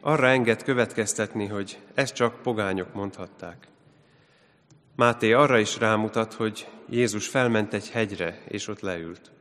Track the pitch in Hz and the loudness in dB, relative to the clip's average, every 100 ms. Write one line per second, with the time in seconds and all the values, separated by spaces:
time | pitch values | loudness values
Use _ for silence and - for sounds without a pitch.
0 | - 151 127 131 117 110 - 127 117 - | 0 2 4 4 2 0 0 0 0 -2
1 | 104 - 107 113 101 101 98 - - - | -4 -2 -4 -4 -6 -6 -8 -12 -10 -4
2 | 135 - 120 - - 110 101 95 90 104 | -4 0 -2 0 -4 -2 -2 -2 -6 -8
3 | 101 - 90 - 87 85 - _ _ _ | -10 -10 -16 -14 -16 -16 -20 _ _ _
4 | _ _ _ _ _ _ _ - _ - | _ _ _ _ _ _ _ -20 _ 4
5 | 120 117 113 117 143 123 107 - 110 110 | 4 4 4 6 6 6 4 2 2 2
6 | 107 117 110 - 110 104 - - - 117 | 2 -2 -4 -2 -4 -4 -16 -20 -6 0
7 | 120 104 - 139 123 113 101 107 - 117 | 0 0 -2 2 4 2 0 -4 -4 -2
8 | 110 101 87 82 - 104 - 104 101 87 | -2 -2 -6 -6 -10 -10 -8 -8 -6 -6
9 | 82 87 - - | -8 -14 -20 -20